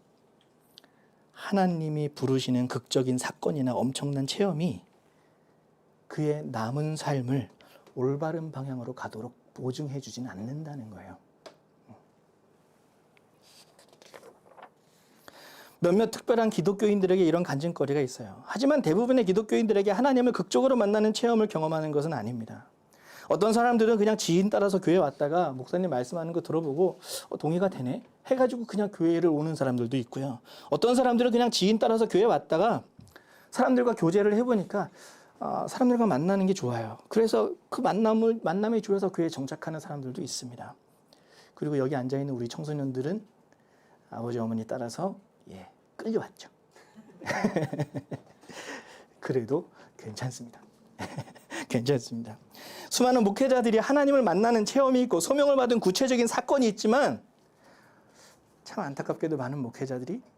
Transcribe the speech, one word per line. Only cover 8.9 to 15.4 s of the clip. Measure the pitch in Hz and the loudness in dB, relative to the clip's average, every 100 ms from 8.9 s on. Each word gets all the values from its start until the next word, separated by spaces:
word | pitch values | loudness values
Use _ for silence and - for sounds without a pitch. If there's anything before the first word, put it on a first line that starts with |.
가도록 | 127 - 110 113 _ _ | -12 -12 -12 -14 _ _
보증해주진 | - 131 127 147 139 113 117 123 | -10 -8 -6 -8 -8 -12 -12 -12
않는다는 | 95 117 147 156 143 110 | -10 -10 -10 -10 -12 -14
거예요. | 95 98 90 _ _ - _ _ _ _ - _ _ _ _ _ _ _ _ _ _ _ _ _ _ _ - _ _ _ _ - - - _ _ - - _ _ _ _ _ - - | -18 -20 -20 _ _ -20 _ _ _ _ -20 _ _ _ _ _ _ _ _ _ _ _ _ _ _ _ -20 _ _ _ _ -20 -20 -20 _ _ -20 -20 _ _ _ _ _ -20 -20